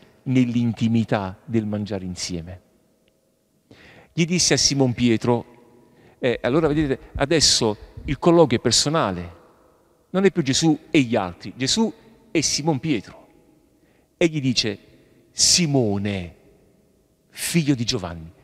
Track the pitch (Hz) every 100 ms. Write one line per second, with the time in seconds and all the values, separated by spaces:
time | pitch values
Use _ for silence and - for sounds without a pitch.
0 | - _ - 131 123 120 120 107 113 117
1 | 107 113 95 95 - 113 107 104 101 101
2 | 92 87 - 87 85 90 _ _ _ _
3 | _ _ _ _ _ _ _ - - -
4 | _ - 165 175 - 139 - 139 131 117
5 | 120 110 117 120 - - _ _ _ _
6 | - - 131 113 123 147 156 151 147 131
7 | - - 139 160 - - 113 104 - -
8 | - 143 175 170 151 120 123 110 147 160
9 | 113 87 85 - _ _ _ _ _ _
10 | _ 185 196 - 135 131 160 147 - 160
11 | 120 113 92 85 107 107 131 220 220 -
12 | - _ _ 165 - - 151 139 160 117
13 | - - - _ _ _ _ _ _ _
14 | _ - 175 156 131 117 110 98 _ _
15 | _ _ _ - - - 165 139 110 101
16 | 104 98 85 - _ _ _ _ _ _
17 | _ _ _ - - 170 143 127 110 117
18 | 90 85 80 -